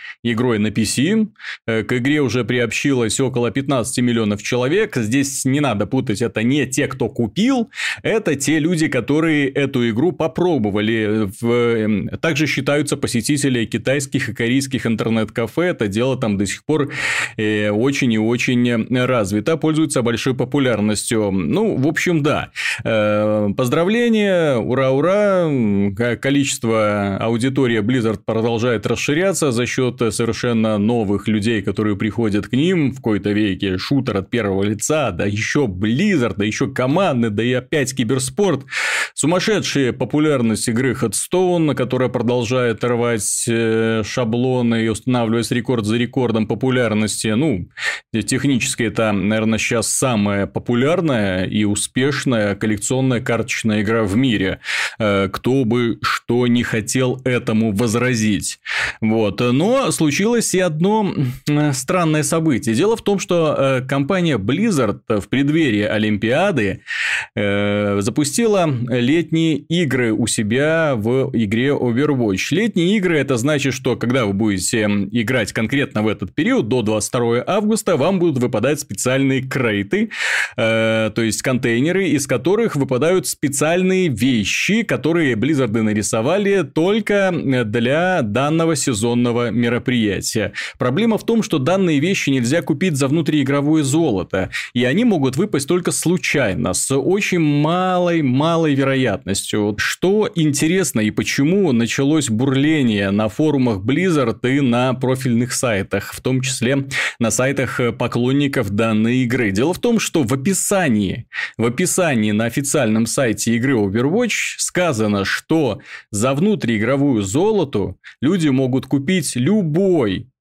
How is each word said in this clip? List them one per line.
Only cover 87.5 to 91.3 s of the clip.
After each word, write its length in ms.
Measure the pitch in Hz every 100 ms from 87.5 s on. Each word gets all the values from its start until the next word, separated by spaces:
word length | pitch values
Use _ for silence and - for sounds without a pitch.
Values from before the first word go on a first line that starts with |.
| 127
для 320 | 113 117 117 147 180 185
данного 540 | 117 107 143 160 165 156
сезонного 760 | - 113 117 120 120 117 120
мероприятия. 1000 | 107 120 120 117 123 107 92 - 117 95 - - -
Проблема 400 | 123 139 233 214
в 80 |
том, 180 | -